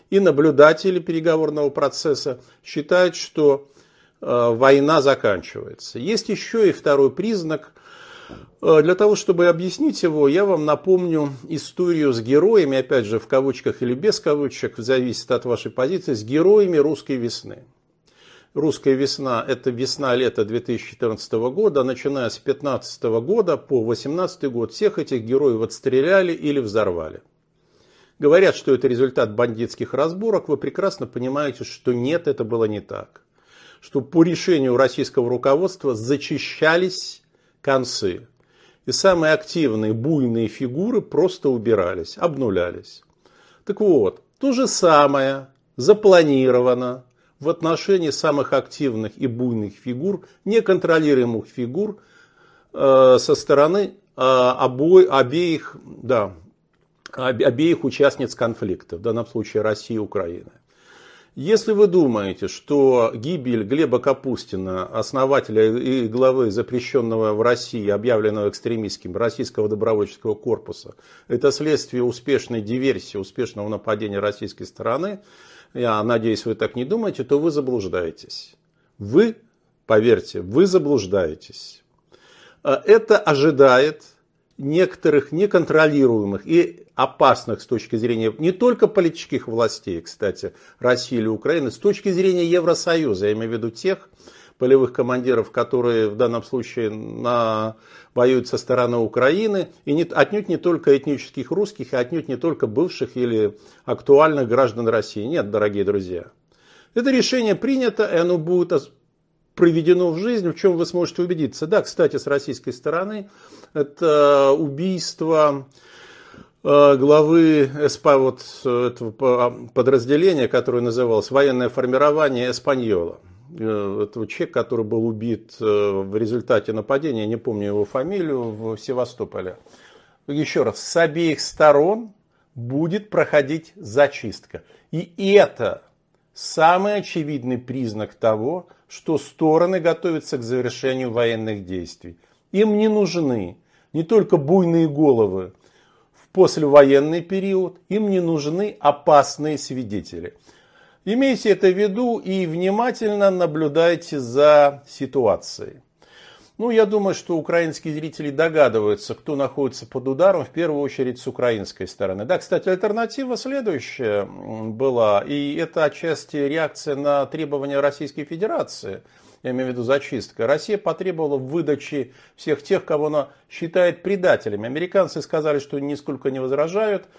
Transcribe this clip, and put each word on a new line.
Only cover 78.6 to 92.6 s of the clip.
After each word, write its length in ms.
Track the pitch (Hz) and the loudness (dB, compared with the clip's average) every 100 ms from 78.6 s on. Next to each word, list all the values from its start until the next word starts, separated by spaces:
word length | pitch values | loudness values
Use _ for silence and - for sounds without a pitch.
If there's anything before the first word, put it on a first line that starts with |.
| _ _ _ - | _ _ _ -16
Вы, 380 | 101 139 226 220 _ _ _ _ - | 0 4 4 0 _ _ _ _ 2
поверьте, 540 | 110 117 101 - 98 | 4 4 2 0 -10
вы 260 | 92 120 196 | -2 2 2
заблуждаетесь. 1160 | 180 143 139 95 95 82 78 - - - - _ _ _ _ _ _ - _ | 2 2 0 0 -2 -2 -6 -16 -20 -20 -20 _ _ _ _ _ _ -20 _
Э, 120 | - 135 | -2 0
это 340 | - 220 220 208 | 6 6 6 2
ожидает 840 | - 143 151 135 135 127 147 156 - _ _ _ _ - | 4 2 4 6 6 6 4 -2 -16 _ _ _ _ -10
некоторых 720 | 139 160 185 - 165 147 - | -2 0 0 0 2 2 2
неконтролируемых 1080 | 156 202 185 156 156 156 147 131 113 101 98 | 0 2 2 2 4 4 4 4 2 0 -4
и 420 | - 165 170 - - | 0 2 2 -4 -10
опасных 680 | - 135 - 139 - - 107 | -2 -2 4 4 4 -2 -8
с 40 | - | -6
точки 300 | 113 - 113 | -6 -4 -4
зрения 380 | 117 113 113 107 | -2 -2 -2 -2
не 160 | 160 | -2
только 360 | 185 247 240 214 | 0 0 4 2
политических 600 | - 170 160 - 131 - | 2 0 -2 -6 -8 -4
властей, 540 | 113 113 - - 85 | -2 -2 -2 -8 -8
кстати, 500 | - - 101 - 92 - _ _ | -10 -6 -6 -4 -10 -14 _ _
России 400 | 123 123 - 123 | -2 -2 -2 -4
или 100 | 110 | -2
Украины, 420 | 110 135 165 131 | -2 -2 -2 -4
с 80 | - | -2
точки 320 | 202 202 202 | -2 -2 -2
зрения 340 | 180 190 180 | 0 0 0
Евросоюза, 840 | 170 175 | 0 0